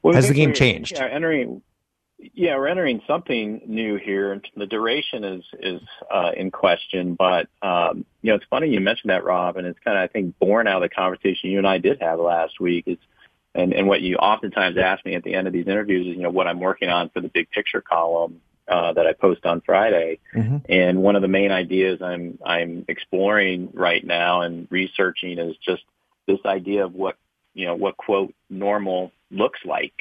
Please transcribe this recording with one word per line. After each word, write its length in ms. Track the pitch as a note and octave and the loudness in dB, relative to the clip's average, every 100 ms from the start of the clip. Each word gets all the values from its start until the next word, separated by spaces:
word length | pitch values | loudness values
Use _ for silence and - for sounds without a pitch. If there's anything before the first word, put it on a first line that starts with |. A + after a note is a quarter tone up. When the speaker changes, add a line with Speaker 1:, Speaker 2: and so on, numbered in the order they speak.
Speaker 1:
Well, 120 | - | 6
I 40 | E3+ | 6
Speaker 2:
Has 80 | B2+ | 6
the 80 | |
Speaker 1:
think 40 | C#3 | 6
Speaker 2:
game 120 | D3 | 4
Speaker 1:
we're, 60 | - | 6
Speaker 2:
changed? 420 | B2+ - - - | 4 2 -6 -6
Speaker 1:
yeah, 80 | B2+ | -4
entering, 560 | C#3+ E3 D3+ A#2+ - _ _ _ _ _ _ - | -2 0 0 -2 -8 _ _ _ _ _ _ -20
yeah, 220 | - E3+ C3+ | -2 0 2
we're 140 | C#3+ | 0
entering 320 | F#3 D#3 A2+ - | 0 0 -2 -2
something 560 | D#3+ F3 A#2+ G#2+ G#2+ - | -4 -2 -4 -4 -8 -6
new 300 | A2 A2 G2+ | -4 -2 -4
here. 440 | G#2 G2 G2 G2 - - | -2 -2 -2 -4 -10 -12
The 80 | G2 | -6
duration 580 | A2 A2+ C#3+ D3 B2+ | -2 -2 -2 -4 -8
is, 200 | G2+ F#2 - - | -8 -10 -14 -10
is, 220 | F#2+ F2+ - - - | -8 -8 -12 -20 -4
uh, 220 | G2 F2 - | 0 0 -2
in 140 | F#2 | -6
question, 640 | - F#2+ F2 - F#2+ F2+ | 0 2 2 -2 -4 -4
but, 360 | E2+ F#2 F2+ E2 _ | 2 2 2 -2 _
um, 440 | G2 F2 E2+ - - _ | -2 2 0 -2 -12 _
you 80 | A2 | 0
know, 40 | G2+ | 0
it's 100 | - | 0
funny 200 | B2+ D#3 | -2 0
you 100 | G#2+ | 2
mentioned 320 | F#2+ A2+ G2+ | 0 0 0
that, 120 | F#2 | 0
Rob, 340 | F2+ F2+ F2+ F2+ | 2 0 0 -4
and 100 | F2+ | -8
it's 100 | E2+ | -6
kinda, 200 | - G2+ | -2 0
I 80 | F2+ | 0
think, 320 | A2+ F2+ - | -2 -4 0
born 280 | F#2 G#2+ A2 | 2 4 4
out 140 | F#2+ | 2
of 80 | F2 | 0
the 60 | - | 0
conversation 560 | F#2 F2+ G2 F2+ F#2 | -2 0 -2 -2 -2
you 80 | G2 | 0
and 80 | G2 | 2
I 100 | F#2 | 2
did 240 | F#2 E2+ | 2 0
have 180 | E2+ E2 | 0 0
last 400 | E2+ E2+ D#2+ - | 0 0 -2 -2
week 260 | F2+ F2 F2+ | -2 0 -2
is, 100 | F2 _ _ _ _ _ | -8 _ _ _ _ _
and, 200 | - F#2 | -2 0
and 140 | - G2 | 2 2
what 140 | F#2+ | 2
you 140 | F2+ F2+ | 2 2
oftentimes 640 | G2 A2 G#2 G#2 F#2 F2+ | 2 2 -2 -2 0 2
ask 280 | F#2 F#2+ F#2 | 0 0 -4
me 80 | |
at 100 | F2+ | -6
the 100 | F#2+ | -4
end 120 | F#2 F#2+ | -4 -2
of 80 | |
these 140 | F2 F2 | -2 -2
interviews 400 | G2+ G#2 F#2 F2+ | -2 0 0 -2
is, 80 | F2 | -4
you 80 | |
know, 60 | F2 | -2
what 180 | F#2 F2+ | 0 0
I'm 120 | E2+ | 0
working 300 | F#2 F#2+ F#2 | -2 -2 0
on 200 | F2 E2+ | 0 -2
for 120 | F#2 | -6
the 60 | F2+ | -4
big 240 | F2 E2+ | -4 -2
picture 300 | - - - | -6 -4 -6
column, 600 | - E2+ E2 E2+ E2 E2 _ _ - | 0 0 2 0 -2 -6 _ _ -2
uh, 260 | F2+ E2+ | 0 2
that 120 | E2 E2 | 2 2
I 80 | |
post 320 | - G2 E2+ E2+ | 4 2 2 -2
on 160 | E2+ | -2
Friday. 580 | - F2+ A2 F2 E2 D#2+ _ | 2 4 4 2 0 -6 _
Speaker 2:
Mm-hmm. 240 | A2+ A2 C#3+ - | -4 -2 -2 2
Speaker 1:
And 320 | F#2 F2+ F#2 | 4 4 4
one 120 | G2 G2+ | 4 4
of 60 | |
the 60 | F#2+ | 2
main 240 | F#2+ G2+ | 2 2
ideas 500 | F#2+ F2 F#2 F#2+ F2+ | 0 0 2 2 0
I'm, 380 | F2+ F2 F2 - | -6 -6 -8 -10
I'm 420 | - E2+ E2+ F2 - | -2 -2 -2 -6 -8
exploring 840 | E2 - F#2 G2 G#2+ F#2+ F2+ F2+ | -10 -4 0 2 2 2 -2 -8
right 300 | - F2+ E2+ | 0 0 0
now 380 | E2 E2+ F2 F2+ | -2 0 2 0
and 260 | F2 E2+ E2+ | -2 -6 -6
researching 680 | F#2 F#2+ - F#2 - F#2 E2+ | -4 -4 0 -2 -2 -8 -6
is 200 | E2 D#2 | -6 -6
just 260 | - F2+ _ _ _ _ - | -4 -4 _ _ _ _ -2
this 120 | F#2+ G2+ | 0 0
idea 400 | G2 F#2 G2+ F#2+ | -4 -2 -2 -2
of 100 | F#2 | -4
what, 220 | F#2+ - _ _ _ | -6 -6 _ _ _
you 120 | F#2+ F2 | -8 -6
know, 100 | E2+ | -2
what, 220 | G2 - | -4 -4
quote, 360 | - G2 F#2+ _ _ | -2 0 -2 _ _
normal 640 | F#2+ G2+ G#2 G2 F2+ F#2 _ _ | -6 -2 -2 -2 -4 -6 _ _
looks 300 | F#2+ B2 - F2+ | -2 -2 -2 -6
like 280 | - - - | -4 -6 -10